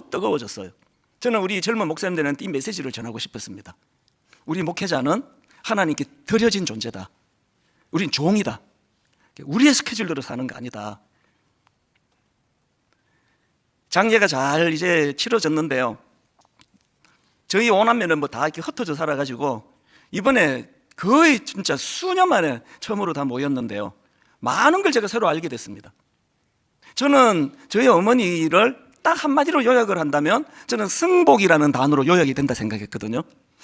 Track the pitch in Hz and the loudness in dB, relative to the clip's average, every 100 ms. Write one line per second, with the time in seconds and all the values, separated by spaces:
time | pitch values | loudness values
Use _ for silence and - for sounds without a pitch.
0 | - - 208 156 117 - 95 _ _ _ | -4 -6 -2 -4 -6 -14 -14 _ _ _
1 | _ - 247 226 185 202 185 226 170 160 | _ -6 -2 -2 -2 -4 -4 -2 -4 -4
2 | 190 170 143 143 190 139 135 196 135 120 | -4 -2 -2 -4 -6 -6 -6 -8 -10 -10
3 | 117 113 - 117 - 98 - - _ _ | -12 -10 -12 -12 -14 -18 -20 -20 _ _
4 | _ _ _ _ - 180 170 175 190 151 | _ _ _ _ -8 -6 -4 -4 -4 -2
5 | 131 190 - _ _ _ - 214 170 147 | 0 -2 -4 _ _ _ -4 -2 -2 -2
6 | 143 _ - 220 233 208 175 110 113 98 | -8 _ -2 2 2 0 -4 -6 -10 -10
7 | 92 _ _ _ _ _ _ _ _ 160 | -14 _ _ _ _ _ _ _ _ -4
8 | 185 - 156 214 156 113 _ _ _ _ | -4 -2 0 0 -2 -8 _ _ _ _
9 | _ _ _ - - 175 294 269 - 214 | _ _ _ -18 -6 2 4 4 -2 -6
10 | 190 143 127 123 131 127 120 110 104 101 | -6 -6 -8 -8 -8 -10 -14 -10 -12 -12
11 | _ _ _ _ _ _ _ _ _ _ | _ _ _ _ _ _ _ _ _ _
12 | _ _ _ _ _ _ _ _ _ _ | _ _ _ _ _ _ _ _ _ _
13 | _ _ _ _ _ _ _ _ - 175 | _ _ _ _ _ _ _ _ -4 0
14 | 220 220 202 135 139 151 170 156 180 170 | 4 4 4 2 0 2 0 0 0 2
15 | 147 143 226 233 160 156 160 131 127 110 | 0 -2 -2 0 0 0 0 0 -2 -4
16 | _ _ _ _ _ _ _ _ _ _ | _ _ _ _ _ _ _ _ _ _
17 | _ _ _ _ - 190 233 196 220 233 | _ _ _ _ -2 2 4 4 4 2
18 | 180 156 143 113 151 160 165 - 196 147 | 2 0 -2 -2 -4 -4 -10 -8 -6 -4
19 | 160 139 139 123 143 113 - _ _ _ | -2 -2 -4 -4 -4 -4 -10 _ _ _
20 | _ 196 208 254 160 127 - _ _ - | _ -4 0 2 2 0 -8 _ _ -8
21 | 180 277 330 247 - 196 185 139 - - | 2 4 4 4 -2 -8 -4 -4 -6 -8
22 | 370 370 370 240 160 117 - - - 208 | -4 0 2 2 0 -4 -10 -16 -8 -4
23 | 190 143 139 123 143 127 117 104 101 - | -4 -4 -4 -4 -2 -4 -4 -6 -8 -12
24 | _ _ _ - 120 151 262 370 349 247 | _ _ _ -8 -4 0 2 2 2 0
25 | 208 233 190 156 165 120 - 101 - _ | 0 -2 0 -2 -4 -10 -14 -18 -20 _
26 | _ _ _ _ _ _ _ _ _ - | _ _ _ _ _ _ _ _ _ -2
27 | 277 277 240 185 139 - - 208 254 175 | 2 6 6 4 0 -6 -4 2 4 6
28 | 202 247 190 175 160 170 233 262 _ _ | 4 2 2 0 2 4 4 0 _ _
29 | 320 330 302 277 285 330 240 254 214 185 | -2 0 0 0 2 2 4 4 2 0
30 | 151 147 151 226 311 - - 233 202 - | 0 0 2 0 -2 -12 -6 -4 -2 -2
31 | 349 359 339 247 185 156 147 135 139 143 | 2 4 6 6 6 4 4 2 2 2
32 | 135 180 147 135 139 120 107 104 104 113 | 4 4 4 0 -2 -2 -4 -6 -8 -10
33 | 104 120 165 _ _ _ | -6 -6 -6 _ _ _